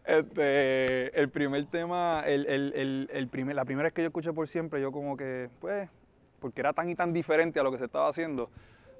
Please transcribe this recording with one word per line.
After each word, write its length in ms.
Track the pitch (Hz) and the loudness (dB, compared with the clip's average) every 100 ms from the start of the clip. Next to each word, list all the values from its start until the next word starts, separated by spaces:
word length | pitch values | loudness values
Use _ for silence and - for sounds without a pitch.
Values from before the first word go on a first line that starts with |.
| - | 2
Este, 1120 | 156 151 - 143 143 135 131 127 131 127 170 | 2 2 0 4 4 4 2 2 0 0 0
el 80 | 143 | 0
primer 380 | 147 143 139 139 | 2 0 0 -2
tema, 560 | 170 170 175 175 156 147 | -4 -2 0 0 2 2
el, 220 | 143 139 | 2 2
el, 260 | 139 139 - | 0 0 -2
el, 340 | 135 135 139 | -2 -2 -4
el 140 | 143 127 | -6 -4
primer, 280 | 135 131 143 | -4 -2 -2
la 80 | |
primera 220 | 131 135 160 | -2 0 0
vez 60 | |
que 80 | - | 0
yo 60 | 165 | -2
escuché 260 | 165 160 | -2 -4
por 140 | 160 156 | -4 -2
siempre, 340 | 170 165 147 | -4 -2 -2
yo 100 | 135 | -2
como 240 | 143 143 135 | -4 -6 -6
que, 360 | 131 127 123 123 | -6 -6 -8 -10
pues, 280 | 175 202 190 _ _ _ _ - | -6 -4 -6 _ _ _ _ -10
porque 200 | 123 - | -10 -2
era 120 | 143 | 0
tan 160 | 151 175 | 0 -2
y 60 | 170 | -2
tan 180 | 175 | 0
diferente 460 | 170 160 156 165 147 | 0 2 4 4 2
a 40 | |
lo 80 | 135 | 2
que 60 | 127 | 0
se 80 | 120 | -4
estaba 220 | 143 147 | 0 0
haciendo. 400 | 160 165 131 117 - - - - | 0 -4 -4 -6 -10 -20 -20 -20